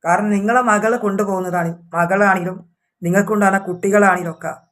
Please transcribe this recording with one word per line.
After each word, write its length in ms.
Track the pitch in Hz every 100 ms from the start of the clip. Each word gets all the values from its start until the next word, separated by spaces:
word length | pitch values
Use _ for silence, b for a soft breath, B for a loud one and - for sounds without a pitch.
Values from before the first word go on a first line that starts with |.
കാരണം 260 | 160 185 208 202
നിങ്ങളെ 260 | 208 240 247
മകളെ 260 | 208 220 240 214
കൊണ്ടുപോകുന്നതാണ്, 640 | 196 202 190 185 175 170 165 - 170
മകളാണെങ്കിലും 600 | 170 196 202 185 175 180 - _ _ _
നിങ്ങൾക്കുണ്ടാകുന്ന 580 | 170 190 202 214 196 190 190
കുട്ടികളാണെങ്കിലും 640 | 175 196 208 202 180 170 160
ഒക്കെ 180 | 160 127 _